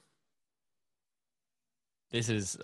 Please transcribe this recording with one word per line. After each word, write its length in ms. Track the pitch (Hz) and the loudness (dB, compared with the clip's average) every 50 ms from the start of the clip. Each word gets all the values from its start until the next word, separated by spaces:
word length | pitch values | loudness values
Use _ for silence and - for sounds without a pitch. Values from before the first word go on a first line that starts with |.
| _ _ _ _ _ _ _ _ _ _ _ _ _ _ _ _ _ _ _ _ _ _ _ _ _ _ _ _ _ _ _ _ _ _ _ _ _ _ _ _ _ - | _ _ _ _ _ _ _ _ _ _ _ _ _ _ _ _ _ _ _ _ _ _ _ _ _ _ _ _ _ _ _ _ _ _ _ _ _ _ _ _ _ -4
This 180 | - 117 113 113 | -2 0 2 2
is, 280 | 113 107 98 92 - - | 2 2 2 -2 -4 -4